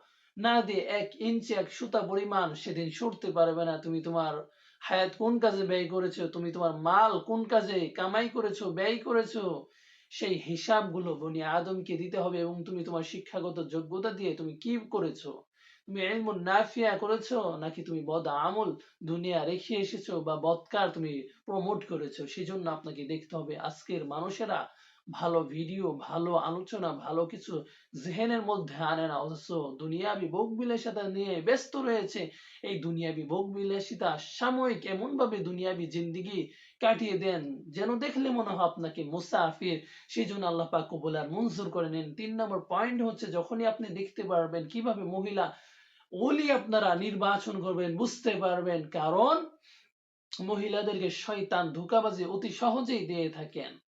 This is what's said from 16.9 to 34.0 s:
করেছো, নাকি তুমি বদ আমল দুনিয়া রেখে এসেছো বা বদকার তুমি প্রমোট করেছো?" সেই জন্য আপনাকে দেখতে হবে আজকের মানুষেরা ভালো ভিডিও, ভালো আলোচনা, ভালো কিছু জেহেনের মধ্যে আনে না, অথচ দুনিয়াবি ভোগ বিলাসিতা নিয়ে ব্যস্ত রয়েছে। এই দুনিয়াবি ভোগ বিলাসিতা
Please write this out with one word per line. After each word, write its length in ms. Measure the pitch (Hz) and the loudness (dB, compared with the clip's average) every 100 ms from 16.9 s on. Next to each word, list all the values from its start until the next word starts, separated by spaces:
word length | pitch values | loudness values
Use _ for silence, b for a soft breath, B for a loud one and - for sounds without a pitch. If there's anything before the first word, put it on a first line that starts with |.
| 196 | 4
করেছো, 580 | 208 220 - 247 185 160 | 2 0 0 0 0 -2
নাকি 260 | 160 160 | -6 -6
তুমি 180 | 160 160 147 | -6 -4 0
বদ 200 | 160 160 | 0 0
আমল 480 | 143 165 202 196 - B B | 2 2 2 0 -2 B B
দুনিয়া 400 | 160 170 180 170 | -4 -2 2 2
রেখে 300 | 147 180 - | 2 -2 -2
এসেছো 460 | 220 196 202 - 170 | 0 0 -4 -4 -2
বা 160 | 156 151 | 0 0
বদকার 520 | 160 170 - 208 185 | 2 2 2 2 2
তুমি 220 | 170 156 143 131 B | 0 -4 -4 -8 B
প্রমোট 360 | - 190 185 208 | -4 -2 0 -2
করেছো?" 420 | - 165 143 - 139 | -2 -4 -6 -8 -10
সেই 180 | - | -6
জন্য 260 | 170 190 165 | -6 -4 -4
আপনাকে 340 | 156 160 135 | -4 -8 -10
দেখতে 320 | 139 156 - 160 | -6 -6 -6 -6
হবে 180 | 143 151 | -6 -6
আজকের 460 | 165 160 - 175 | -6 -8 -6 -6
মানুষেরা 560 | 147 147 180 196 214 180 - b b b - | -4 -4 -4 -4 -2 -2 -4 b b b -14
ভালো 300 | - 170 165 | -2 2 4
ভিডিও, 420 | 143 151 165 190 185 | 2 -4 -4 0 -2
ভালো 420 | 143 - 160 170 | -2 -4 -2 2
আলোচনা, 540 | 170 151 175 185 214 175 | 2 2 -2 -4 -4 -2
ভালো 340 | 143 143 160 165 | -4 -2 0 0
কিছু 380 | - - 160 - B B - | -4 -6 -6 -6 B B -10
জেহেনের 380 | 180 180 233 233 | -6 -2 0 2
মধ্যে 320 | 208 202 151 | 0 -2 -2
আনে 340 | 143 160 160 160 | -2 0 0 0
না, 80 | 143 | -2
অথচ 320 | 151 156 - 170 139 131 | -4 -6 -4 -4 -4 -6
দুনিয়াবি 500 | 156 165 208 202 170 | -4 -2 -2 -2 -2
ভোগ 300 | 180 226 220 | 0 0 0
বিলাসিতা 440 | 240 233 233 202 | 0 0 -2 -2
নিয়ে 320 | 196 190 196 170 | -2 -2 0 0
ব্যস্ত 360 | 165 - - 277 | 4 2 2 -2
রয়েছে। 540 | 262 226 190 208 165 B B B | 0 0 0 -4 -6 B B B
এই 160 | 202 190 | -6 -4
দুনিয়াবি 440 | 165 165 165 156 | -2 -2 -2 -2
ভোগ 220 | 143 180 196 | -2 -2 -2
বিলাসিতা 680 | 196 196 196 196 180 | -2 -2 -2 -4 -2